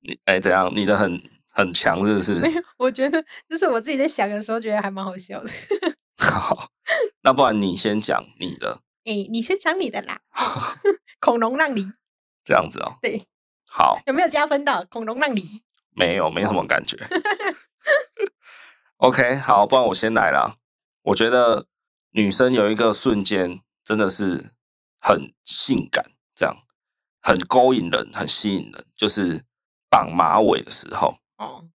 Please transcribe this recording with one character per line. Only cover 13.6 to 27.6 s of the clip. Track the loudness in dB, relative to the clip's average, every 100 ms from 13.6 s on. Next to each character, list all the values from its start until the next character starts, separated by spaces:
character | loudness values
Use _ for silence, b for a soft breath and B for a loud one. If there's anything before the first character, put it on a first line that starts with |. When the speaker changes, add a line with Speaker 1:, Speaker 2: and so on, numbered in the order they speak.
| _
Speaker 1:
好。 | 2 2 2
Speaker 2:
有 | -2
没 | 0
有 | 0
加 | 0 0
分 | 0
的？ | 0 -4 -6
孔 | -10
融 | -8 -4
让 | -2
梨。 | -2 -6 -18 _ _ _
Speaker 1:
没 | -2 0
有， | 0 -2
没 | 0
什 | -2
么 | -2
感 | 0 -2
觉。 | -2 -10 -6 -4 -2 -4 -4 -8 _ _ 0 0 -2 -8 -8 _ B B B B B _
Speaker 2:
好。 | 2
<laughs> |
Speaker 1:
OK， | 4 0 0
好， | 2 2 4
不 |
然 | 4
我 | 2
先 | 0 0
来 | 2 2
啦。 | 2 0 -6 _ _ _ _
我 | -2
觉 | 2 4
得 | 4 4 2 -4 _ _ _ _
女 | -2 0
生 | 2 2
有 | 4 2
一 |
个 | 2 0
瞬 | 2 0 2
间 | 0 0 -2 -6 _ _
真 | -4 0
的 | 0
是 | 0 -2 -4 -8 _ _ _ _ _
很 | 0 0 0 _
性 | -2 0 2 0 -2
感， | -6 -6 _ _
这 | -4
样， | -4 -4 _ _ _ _ _ _
很 | 0 0 2
勾 | 4